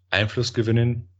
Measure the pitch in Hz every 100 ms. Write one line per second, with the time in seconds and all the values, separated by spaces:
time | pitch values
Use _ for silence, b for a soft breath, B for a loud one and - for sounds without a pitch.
0 | - 92 107 - 117 - 110 117 120 120
1 | -